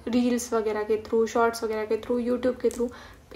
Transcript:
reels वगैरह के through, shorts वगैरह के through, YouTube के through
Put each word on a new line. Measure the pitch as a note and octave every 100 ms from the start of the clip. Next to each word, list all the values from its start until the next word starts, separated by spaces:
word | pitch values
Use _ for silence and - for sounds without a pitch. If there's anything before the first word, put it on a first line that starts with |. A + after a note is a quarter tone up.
| -
reels | A#3+ B3 A#3+ -
वगैरह | A3+ G#3+ G#3+
के | G#3 G#3+
through, | G#3+ A3+ A3+
shorts | A#3+ A#3 A#3
वगैरह | A3+ A3
के | G#3+ A3
through, | - B3
YouTube | A#3 B3 B3+ B3
के | A#3
through | A3+ A#3+ - - - -